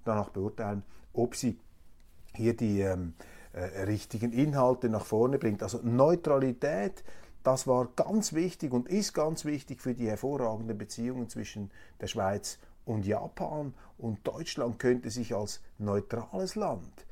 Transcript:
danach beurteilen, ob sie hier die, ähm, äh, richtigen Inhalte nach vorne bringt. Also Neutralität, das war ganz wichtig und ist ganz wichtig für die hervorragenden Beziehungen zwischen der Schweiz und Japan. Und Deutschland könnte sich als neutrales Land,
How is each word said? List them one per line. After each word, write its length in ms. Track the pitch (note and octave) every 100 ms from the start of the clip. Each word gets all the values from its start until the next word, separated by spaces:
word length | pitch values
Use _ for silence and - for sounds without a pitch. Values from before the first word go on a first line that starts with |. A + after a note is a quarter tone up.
danach 260 | - G#2+ G2+
beurteilen, 540 | G2 G2+ - G#2 G2+ - - -
ob 240 | - A#2+ -
sie 240 | A#2+ - - - - - - - -
hier 220 | - A2+ A2+
die, 260 | A2+ G2+
ähm, 320 | G2 F2+ F2 E2 - - -
äh, 300 | F2 F2+ F#2+
richtigen 480 | F#2+ G#2 - A2 A#2+
Inhalte 560 | A#2 D3+ C#3+ B2+ B2+ A#2+
nach 160 | A2 -
vorne 340 | G#2+ B2 C#3
bringt. 240 | A2+ G#2
Also 160 | G2+ A#2+
Neutralität, 1200 | A#2 B2 C#3+ E3+ D#3 C#3 C3+ B2 C#3 F3 G3+ - - - - -
das 240 | - C3 -
war 220 | B2+ B2 -
ganz 380 | - G#3+ -
wichtig 380 | D#3 F3+ - D3
und 160 | B2 B2
ist 260 | F#3+ G3+
ganz 320 | - D#3 D#3+ D3+
wichtig 360 | D3 - C3
für 120 | C3
die 140 | A#2 A2+
hervorragenden 680 | G#2 C3 C#3+ A#2 A2 A2+ G#2
Beziehungen 520 | G#2+ - A#2 B2+ A#2
zwischen 420 | A2+ G#2+ G#2+ G2 - - -
der 60 | G#2
Schweiz 520 | A2+ F#2+ G2+ - - - -
und 220 | - A2 F#2+
Japan. 680 | G#2 D#3 - - D3+ C#3+ - - -
Und 300 | A#2 G2+ -
Deutschland 500 | - A2+ - B2 G#2+
könnte 320 | B2+ B2 A#2+
sich 240 | A2+ G#2+
als 280 | G#2 G#2 - - -
neutrales 800 | G#2 G2+ G2 A#2 A2 F#3+ F#3 G#3+
Land, 500 | F#3+ A2 - - -